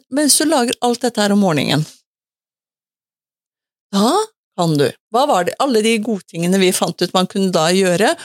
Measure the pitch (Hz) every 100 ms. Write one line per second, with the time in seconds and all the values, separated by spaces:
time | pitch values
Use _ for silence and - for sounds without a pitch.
0 | - 262 294 - 311 311 240 - 247 233
1 | 247 233 208 202 196 151 - 151 156 -
2 | _ _ _ _ _ _ _ _ _ _
3 | _ _ _ _ _ _ _ _ _ 196
4 | 220 359 440 _ _ - 170 151 143 -
5 | _ 233 285 208 175 - 277 220 214 226
6 | 214 202 - 170 175 190 185 190 180 -
7 | 180 185 185 196 190 175 160 185 190 175
8 | 226 330